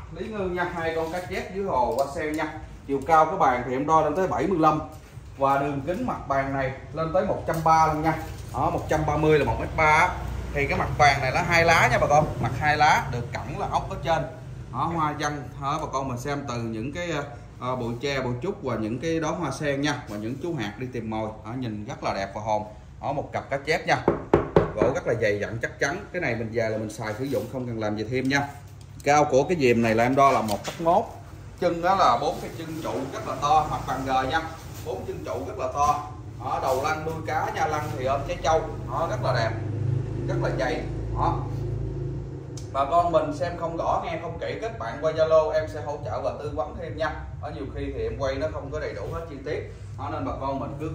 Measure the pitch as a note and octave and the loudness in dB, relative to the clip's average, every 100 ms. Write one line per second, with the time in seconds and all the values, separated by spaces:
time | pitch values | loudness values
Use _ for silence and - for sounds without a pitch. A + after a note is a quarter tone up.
0 | - D#3+ A3 G#3+ F#3 F3+ F3 F3 E3 D#3+ | -12 -10 -8 -4 -2 0 -2 0 -2 0
1 | D#3+ F3+ F3+ G3 - F#3 G3 C3+ - - | -2 -4 -4 -6 -6 -4 0 2 2 2
2 | - E3 D3+ D#3 D#3 - - - - C#3 | 0 0 -2 -2 -4 -6 -12 -14 -4 -2
3 | D3+ D#3+ D#3 F3+ C#3+ B2 B2+ B2+ D3+ D#3+ | 6 6 6 4 4 4 0 -2 4 4
4 | D3+ F3 F#3 A2+ D#3+ F3+ D#3 D#3 - - | 4 2 0 2 0 6 6 4 -2 -12
5 | - - - - C3+ C#3 D3 C#3 C#3 F#3 | -16 -18 -16 0 2 4 2 -2 -2 -2
6 | B3 - - C3+ C3+ C3+ C3 B2 - D#3 | -2 -4 0 0 0 -2 -2 -4 -10 -6
7 | D#3+ D#3 G3+ E3 - D#3+ D#3+ D#3+ D#3+ D3+ | 0 2 2 -2 -2 0 6 6 6 4
8 | D#3+ D#3+ - - - A#2 D#3 E3+ - D#3 | 2 0 -4 -10 -8 -2 0 0 0 0
9 | D3+ D3+ D#3 D3+ C3 - - D#3+ D#3 D#3 | 2 4 6 6 4 0 -2 2 6 6
10 | F3 - - - - D3 C#3 F#3 - - | 6 2 -6 -6 -4 -2 0 0 -2 6
11 | D3 C3+ C3 C#3 E3+ E3+ E3 E3 A3+ - | 6 6 2 0 4 6 8 8 6 4
12 | C#3+ D3 D#3 - - - D3+ D3+ D3+ G3+ | 6 6 6 0 -2 0 2 6 6 6
13 | A#3 G#3 - - - E3+ E3 C#3+ - G3 | 2 -4 -6 -8 -8 -6 -2 -2 -2 -4
14 | E3+ D#3+ D3+ - - - - A#2+ D#3+ E3 | 0 0 0 -8 -12 -12 -8 -4 -2 0
15 | D3+ D3 D3 D3 C3+ - C#3 D3+ D3 C3+ | 0 0 -2 -4 -8 -6 -4 -2 -2 -4
16 | C3+ A#2+ C#3+ C#3+ B2+ A#2 A2+ A2 B2 E3+ | -2 -4 -4 -4 -4 -4 -4 -4 -6 -6
17 | F3 D3 - - - - B2 B2+ A#2 A#2+ | -4 -4 -4 -10 -16 -8 -6 -4 -4 -2
18 | C#3+ C#3 B2 A#2+ F3+ - C3+ A2 A2 B2 | -2 -2 -2 -2 -4 -4 -4 -2 -2 -2
19 | E3 E3 D#3 E3+ D3+ B2 D3 C#3 D3 B2 | 0 0 0 -2 -4 -2 -2 0 0 -2
20 | - G#2 A2 C3+ F3 D#3 G2+ G2+ B2+ B2 | -6 -6 -6 -4 -4 -4 -4 -6 -6 -6
21 | G#2+ A2 A2 G#2+ A2 B2+ B2 G#2 G#2 D#3 | -4 -4 -4 -6 -8 -6 -4 -6 -8 -6
22 | C3 G2+ G2 G#2+ A2 G#2+ - - - - | -4 -2 -4 -4 -2 -2 -2 -12 -18 -8
23 | A#2+ C#3+ A#2+ G#2 - C3+ D3 D#3+ - C#3 | -4 -4 -2 -6 -4 -4 0 0 2 2
24 | - - - - - - - G#2+ G#2+ F3 | 2 0 2 2 4 2 2 2 2 2
25 | D#3+ A#2 A2 G#2 F#2+ A2+ - - D3+ F#3+ | 0 0 2 0 -2 -4 -6 -2 -2 -2
26 | - F3+ C#3+ A2+ A2 A2 A2 G#2+ A2 - | -6 -4 -2 -2 -2 -2 0 -2 -4 -6
27 | A2 G#2 C#3 A#2+ - C3+ B2 A2+ G#2+ G#2+ | -6 -4 -2 -2 -2 -6 -6 -4 -2 -2
28 | G#2+ B2+ C3 C#3 - - - - - - | -2 0 2 0 0 -8 -16 -18 -16 -4
29 | - D3 C#3+ B2+ C#3 F3+ B2+ A#2 A#2 A2 | 4 6 8 6 4 4 6 6 6 4
30 | B2 C3+ C#3 B2+ A2 G2+ - - E3 F#3 | 4 6 6 6 2 -2 -4 -2 4 4
31 | - - - - - - F3 E3+ F3 F#3+ | 2 -8 -14 -14 -14 -2 0 2 2 6
32 | D3 A#2+ D3+ - F#3 - D#3+ D#3+ A2+ C3 | 6 6 2 -2 -6 -8 -8 -6 -4 -4
33 | C3+ C3+ D3 A2+ C#3+ D3+ D3+ D3+ - C3 | -4 -6 -6 -2 4 4 4 -2 -2 -2
34 | C3+ C3 C3+ E3 D#3+ - - - D#3+ F#3+ | 2 2 2 0 -2 -10 -12 -10 -8 -6
35 | F#3 E3 - B2+ C3 B2 B2+ C#3 D3 - | -6 -8 -6 -6 -6 -4 -4 2 2 2
36 | - - - - - E3 C#3 B2+ D3 D#3 | -2 -12 -12 -8 -4 -2 0 0 0 -2
37 | D#3+ D#3+ D#3 D#3 - - D#3 D3+ - B2+ | -2 -4 -2 -2 -2 -2 0 0 -2 -2
38 | B2+ C#3 - F3 E3+ D#3+ D3+ - - C3+ | 0 0 -2 -2 2 2 2 -6 -4 -2
39 | E3 - B2+ A#2+ A2 G2+ - - - - | -2 0 0 2 0 -2 -4 -2 0 0
40 | - - C3+ - - - - E3 - - | -2 -4 -2 0 0 0 0 -2 -4 -4
41 | - - C3 - - - - - - - | -4 0 0 0 -4 -4 -4 -4 -4 -4
42 | - - - - - - - C3+ C#3 E3+ | -4 -6 -8 -10 -10 -12 -6 -2 4 4
43 | F3 D#3+ C#3+ C#3 E3+ - E3 E3 E3+ D#3+ | 6 4 2 -2 -4 -2 -6 -2 0 0
44 | - E3 E3+ D#3+ C#3+ - A3+ - - C#3+ | -2 -6 -6 -6 -6 -4 -6 -6 -8 -2
45 | D#3 D#3 D#3+ D#3+ D#3 D#3 D#3 D3+ D3 - | 0 2 6 6 6 2 -2 -6 -6 -6
46 | - B2 C3+ A#2+ D3 D3 - - E3 D3+ | -6 -4 -4 -4 -6 -4 -6 -6 -8 -4
47 | D#3+ - - - D3 D3+ C3+ D3 C#3 C3+ | -4 -4 -10 -10 -10 -8 -8 -6 -6 -4
48 | A2+ - C3+ C3+ D#3 D3 C#3 D3+ C#3+ - | -4 -2 -2 0 -2 -4 -6 -6 -6 -6
49 | - E3 D#3+ C3+ D3+ B2 G2+ - - - | -8 -8 -8 -10 -6 -6 -6 -12 -12 -10
50 | C3+ D#3 C3+ - C3+ C#3 C#3+ C#3 D#3 | -6 -4 -4 -4 -4 -4 -4 -6 -6